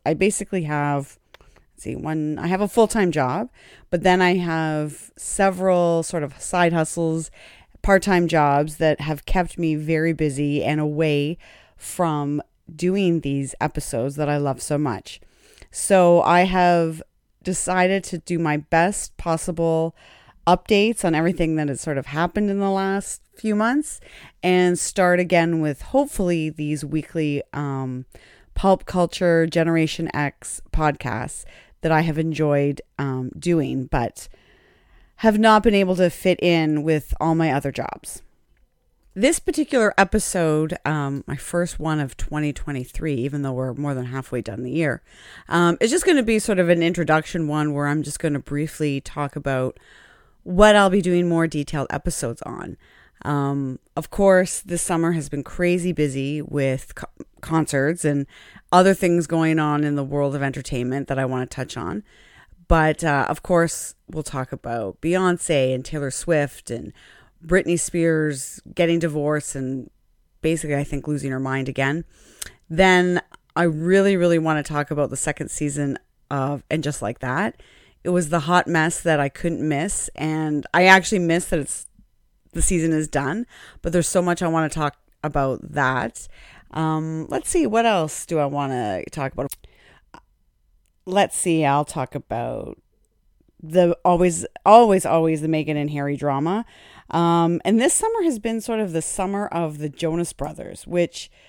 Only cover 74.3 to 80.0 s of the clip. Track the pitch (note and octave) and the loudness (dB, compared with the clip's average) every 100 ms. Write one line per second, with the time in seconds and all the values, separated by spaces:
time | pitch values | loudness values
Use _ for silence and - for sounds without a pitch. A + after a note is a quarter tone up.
74.3 | E3 D#3+ D3+ C#3+ D3 C#3+ D3 C#3+ C3+ D#3 | 4 2 0 -2 -4 -2 -2 -2 -2 -4
75.3 | - D3+ - D3 C#3+ C#3+ - - _ _ | -4 -8 -4 -4 -2 -4 -4 -10 _ _
76.3 | C#3 C3+ C#3 - D#3+ D3+ - G#2+ B2 B2+ | -4 -2 -4 -4 -4 -2 -4 -6 -6 -4
77.3 | C3+ A3 - _ _ _ _ F3 F3+ D3+ | -2 -4 -6 _ _ _ _ -2 -2 0
78.3 | E3 D3 F3+ - E3 D#3+ - E3+ D3+ C#3 | -2 2 2 2 2 0 0 0 2 0
79.3 | - E3+ D3+ D3+ C#3+ F#3+ - | -2 -4 -2 -2 -2 -2 -6